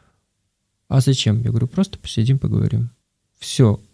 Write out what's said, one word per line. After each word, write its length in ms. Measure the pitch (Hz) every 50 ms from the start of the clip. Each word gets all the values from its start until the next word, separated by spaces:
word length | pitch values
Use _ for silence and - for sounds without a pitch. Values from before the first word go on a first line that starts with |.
| _ _ _ _ _ _ _ _ _ _ _ _ _ _ _ _ _ _
«А 120 | 123 135
зачем?» 400 | 127 147 135 - - 113 104 113
Я 80 | 120 113
говорю: 160 | 113 113 123
«Просто 320 | 123 - 185 202 196 - -
посидим, 400 | - - - 113 110 127 135 131
поговорим». 500 | - - 107 - 107 - 113 113 117 120 - _ _ _ _ _ _ _ _ _
Всё, 400 | - - - - 127 107 101 - - _